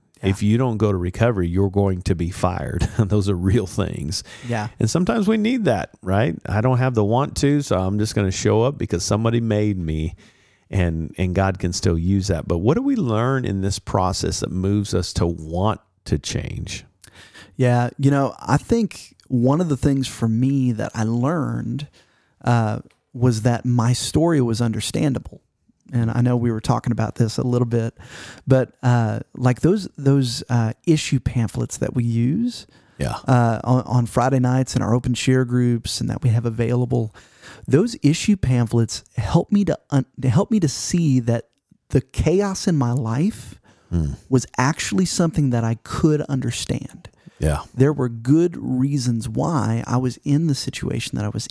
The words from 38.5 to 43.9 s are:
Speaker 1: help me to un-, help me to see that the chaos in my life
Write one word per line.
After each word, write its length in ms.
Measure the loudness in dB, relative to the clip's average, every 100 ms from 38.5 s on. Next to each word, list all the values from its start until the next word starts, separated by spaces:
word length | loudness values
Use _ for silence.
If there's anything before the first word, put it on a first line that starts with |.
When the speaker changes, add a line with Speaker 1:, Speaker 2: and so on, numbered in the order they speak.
| 2 4 2 0 -2 -10 -6
Speaker 1:
help 360 | 2 2 4
me 120 | 2 2
to 120 | -2 0
un-, 160 | 0 0 -2
help 260 | 0 2 2
me 80 | 2
to 80 | 0
see 520 | -2 -2 0 4 2
that 280 | 2 -2 -2 _ _ _ _
the 100 | 0
chaos 640 | 0 -2 2 4 2 0 0
in 100 | 2
my 160 | 2
life 680 | 0 -2 0 -2 -2 -12 -20 _ _ _